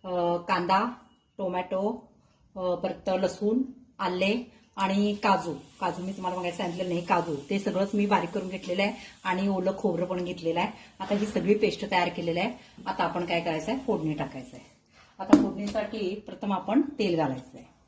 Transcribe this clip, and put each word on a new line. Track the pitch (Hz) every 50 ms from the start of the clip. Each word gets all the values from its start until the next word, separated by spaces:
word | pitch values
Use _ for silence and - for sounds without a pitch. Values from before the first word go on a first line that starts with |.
| -
अ, | 190 180 180 175 175 175 175
कांदा, | - - 190 180 175 175 190 196 214 247 240 - - - _ _ _ _ _ -
टोमॅटो, | 196 180 180 180 180 - - 95 196 214 240 240 - - _ _ _ _ _ _ _ _ _
अ, | 190
परत | 185 180 180 170 - 185 - - - -
लसूण, | 190 185 190 175 175 - 208 208 233 254 262 - - - - - _ _
आले | 196 180 180 180 190 196 214 247 247 - - - - _ _
आणि | - 196 190 190 202 202 208 208
काजू, | 208 - 208 190 180 - 175 147
काजू | 131 - - - - 190 180 165 - 175
मी | 190
तुम्हाला | 190 - 185 180 180 180
मगाशी | 180 175 170 -
सांगितलं | 196 175 170 180 185 180
नाही, | 175 175 175
काजू | - 196 170 165 - 151
ते | 139 - - 196 196
सगळंच | - 208 170 180 196 202 -
मी | 208 202
बारीक | 202 202 180 170 170
करून | - 202 185 185
घेतलेलं | 185 180 - 180 175 185
आहे | 196 208 - - - - - - -
आणि | 190 185 185 196 202
ओलं | 196 185 180 185 196 -
खोबरं | - 202 170 165 175
पण | 180 185 180 180
घेतलेलं | 175 - - 160 165 160 175
आहे. | 185 208 - - - - - _
आता | 190 - 208
ही | 202 208
सगळी | 208 - 208 170 185 208
पेस्ट | 208 - 202 - - - -
तयार | 196 180 175 175
केलेली | 170 - 165 170 165 170
आहे. | 190 233 247 - - - - - -
आता | - - - 180
आपण | 170 - 180 175
काय | 170 175 170
करायचं | 165 170 160 160 156 -
आहे, | 233 269 - -
फोडणी | 208 170 156 156 151
टाकायचं | 147 143 135 - 131 127 - - -
आहे. | - - - _ _ _ _ - - - _ -
आता | 190 185 - 294 -
फोडणीसाठी | 196 - - 202 208 - 220 208 214 - 220 208 180 196
प्रथम | 208 - - - - - 202 196
आपण | 185 - - 214 269
तेल | 311 - - - 214 190 170 160
घालायचं | 156 135 131 127 - - - -
आहे. | - - _ _ _